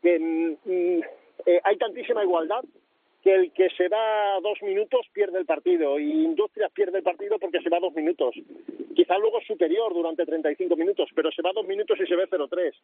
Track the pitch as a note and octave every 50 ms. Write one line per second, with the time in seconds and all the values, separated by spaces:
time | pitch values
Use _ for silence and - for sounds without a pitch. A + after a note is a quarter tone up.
0 | - F3 F3 D#3+ D#3+ E3 D#3+ D#3+ E3 E3 D#3 - _ A3 F#3 F3+ F3 F3 F3+ E3+
1 | D#3+ - - - _ _ _ _ - - F3 F3 - G3 G#3 - B3 A3+ F3+ -
2 | - - A#3+ A3 G#3 F#3 F3+ E3+ D#3+ D#3 G3+ A#3+ B3+ - _ _ _ _ _ _
3 | _ _ _ _ _ F#3 F#3+ F#3+ F#3 E3+ _ - F#3 F3+ - - F3+ F3+ G#3 A3
4 | A3+ A3 A3 G#3+ G#3 G3+ G3 F#3+ E3 G#3+ G#3 - - G3+ F#3+ G3 G#3+ - - B3
5 | A3 _ _ - G#3 F#3+ F3 F#3+ F3+ - D#3+ - - F3+ F3+ E3+ D#3+ C#3+ C#3 D3
6 | D3 D3 D4+ D#3 D#3+ E3 E4 D4+ G#4+ - _ - - - _ - G#4 - - G3
7 | E3 - F3 D#3+ G3 G3+ G#3+ G3+ G3 F#3+ D#3 F3 C3+ E3+ E3 F3 F3 F3+ D3+ D#3+
8 | D3+ D#3+ F3 - D3+ B2 - - - _ - - - - - - - - - -
9 | E3+ - F3+ G3 G#3 A3+ - A#3 - - A3 E3 F3+ D#3+ E3 G#3 A3+ A3 F#3 E3+
10 | E3+ E3 E3 D3 E3+ D#3 D#3+ D#3+ D3+ D3+ D3 - F#3 F3+ E3+ D#3 E3 F#3 G3+ -
11 | E3 - - - D#3 D#3+ D#3 - E3+ F3+ F#3+ G#3+ G#3 F#3 G3 G3+ G#3+ - G#3+ -
12 | F#3+ E3+ F3 E3+ F#3+ F#3 - F3 D3 C#3 - F3 F3+ - - _